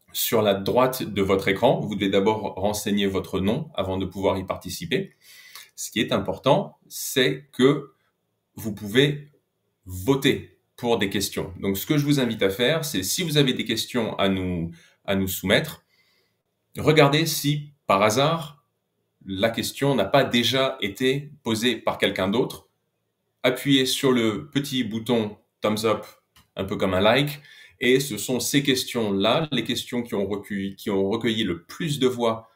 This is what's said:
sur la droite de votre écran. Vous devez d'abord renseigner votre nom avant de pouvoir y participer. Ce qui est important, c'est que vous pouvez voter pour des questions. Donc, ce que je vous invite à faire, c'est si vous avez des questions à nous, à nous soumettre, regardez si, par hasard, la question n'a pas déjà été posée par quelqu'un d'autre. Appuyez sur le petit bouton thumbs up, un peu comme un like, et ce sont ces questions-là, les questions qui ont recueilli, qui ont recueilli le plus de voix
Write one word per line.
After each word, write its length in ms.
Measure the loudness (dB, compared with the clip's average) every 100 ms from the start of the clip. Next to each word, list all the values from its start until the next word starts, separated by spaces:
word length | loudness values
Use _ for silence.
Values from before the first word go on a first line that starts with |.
| _
sur 300 | -6 0 2
la 120 | 4
droite 480 | 2 2 2 2 0
de 200 | -4 -2
votre 260 | 2 2 2
écran. 320 | 2 2 2
Vous 160 | -2 -2
devez 140 | 0
d'abord 460 | 2 2 0 -4 -4
renseigner 500 | -2 -2 -2 0 0
votre 340 | -2 -4 -2
nom 320 | 0 -2 -4
avant 220 | -6 -4 -4
de 100 | -4
pouvoir 320 | -2 0 0
y 60 |
participer. 720 | -4 -6 -8 -10 -4 -4 -4 _ -20 -20 -20 -20 -20 -14
Ce 140 | -6
qui 100 | -4
est 100 | -2
important, 680 | -2 -4 -2 2 2 0 -12 -18
c'est 580 | -12 -4 0 0 -2 -8
que 400 | 2 4 4 -2 _ _ _ _ _ _ -10
vous 180 | -8
pouvez 560 | -8 0 2 4 2 -10 _ _ _ _ _ -14
voter 720 | -4 0 2 2 0 -4 _ _ -6
pour 220 | 0 0
des 120 | 0
questions. 440 | -2 -4 -4 -8 -6
Donc, 160 | -4 -2
ce 80 | 0
que 120 | 0
je 60 |
vous 160 | 2 2
invite 240 | 0 0
à 60 | 0
faire, 340 | 2 0 0
c'est 200 | -2 -4
si 200 | -4 -4
vous 140 | 0 2
avez 160 | 2
des 100 | 0
questions 500 | -2 -4 -2 -2 -2 0
à 100 | 0
nous, 440 | 0 -2 -2 -4 -8 _ _ -2
à 100 | -2
nous 140 | -2
soumettre, 560 | -2 2 2 2 -8 _ _ _ _ _ _ _ _ _ -4
regardez 460 | 2 6 6 4 0
si, 460 | 0 0 0 -4 _ 0
par 160 | 4
hasard, 600 | 4 4 2 0 -6 -16 _ _ _ _ _ _ -8
la 240 | -2 0
question 460 | 0 -6 -2 0 2
n'a 100 | 2
pas 180 | 2
déjà 540 | 4 2 2 2 0 -2
été 520 | -6 0 0 0 -4 -8
posée 340 | -4 0 0 -2
par 220 | -4 0
quelqu'un 300 | 0 0 0
d'autre. 400 | 2 0 -4 _ _ _ _ _ _ _ _
Appuyez 460 | -2 0 2 2 2
sur 240 | 2 2
le 380 | 4 2 -2 -4
petit 340 | -4 -2 -4
bouton 540 | -2 -4 0 0 0 -6 _ _
thumbs 240 | -2 0 0
up, 200 | 0 -4 -20 _ _ _ -8
un 100 | -6
peu 120 | -2
comme 160 | 0
un 80 | 4
like, 380 | 4 4 2 -4 -16 -20 -20 -2
et 200 | 2 2
ce 200 | 2 -6
sont 200 | -4 -4
ces 220 | 0 0
questions-là, 840 | 2 0 0 -2 -2 0 2 2 0
les 120 | -4
questions 400 | -2 -4 -4 -6
qui 100 | -4
ont 140 | -4 -2
recueilli, 480 | -4 -6 -6 -6 -8
qui 160 | -4
ont 180 | 0 0
recueilli 340 | 0 0 0
le 200 | -2 -4
plus 340 | -8 -6 -4 2
de 100 | 0
voix 440 | 2 0 -2 -8